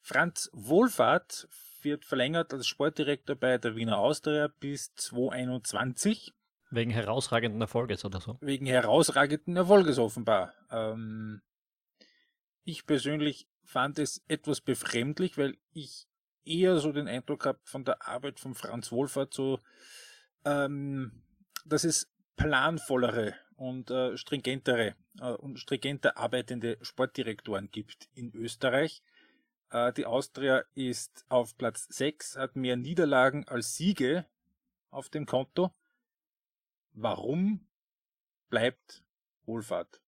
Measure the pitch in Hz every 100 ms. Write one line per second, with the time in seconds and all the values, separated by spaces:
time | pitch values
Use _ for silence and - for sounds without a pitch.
0 | - 127 170 - - - 104 165 247 -
1 | 117 160 - - - - - - 147 147
2 | - 139 127 165 165 139 120 - 143 156
3 | 143 143 - 139 127 127 120 110 113 104
4 | 113 151 - 151 147 _ 139 143 - -
5 | - 123 127 127 127 127 - 101 127 127
6 | 202 214 - _ _ _ _ 117 117 113
7 | 101 117 - 117 117 107 110 117 117 101
8 | 104 95 98 - 147 139 135 127 117 131
9 | 160 135 139 151 - 175 180 202 175 131
10 | 113 107 113 104 92 - _ 117 110 110
11 | 110 110 110 104 _ _ _ _ _ _
12 | - _ _ _ _ _ - 160 - 147
13 | 135 151 151 135 - _ _ - 135 147
14 | 147 - _ 151 - 143 - 127 - 120
15 | 127 151 185 - 139 - _ - 135 -
16 | - _ _ _ - 165 185 175 151 143
17 | 143 120 - 147 143 - - - 131 -
18 | - 110 131 - - 120 - 117 110 120
19 | 139 - 139 - 135 131 _ _ - -
20 | - - _ _ - 143 139 143 139 139
21 | 127 117 _ _ _ - - 151 170 156
22 | - _ _ - 151 135 147 165 - 131
23 | 120 113 107 - _ _ 127 127 120 127
24 | 127 123 - 143 127 135 - 120 110 -
25 | _ - 127 117 143 135 - 135 135 139
26 | - - 120 127 120 123 113 113 - -
27 | 127 - 113 107 - 101 98 - 101 -
28 | - - 120 - 117 113 131 127 156 -
29 | _ _ _ _ _ _ _ 120 120 123
30 | 131 120 139 - 135 131 - - 127 113
31 | - - _ 127 117 - 123 - - -
32 | 139 151 - 135 135 - 127 123 123 170
33 | 160 139 131 131 - 123 113 - 170 202
34 | 127 165 165 _ _ _ _ _ _ 131
35 | - 156 147 127 135 - 180 _ _ _
36 | _ _ _ _ _ _ _ _ _ -
37 | 110 98 113 151 190 208 - _ _ _
38 | _ _ _ _ _ 120 117 127 _ -
39 | _ _ _ _ - 113 107 87 87 -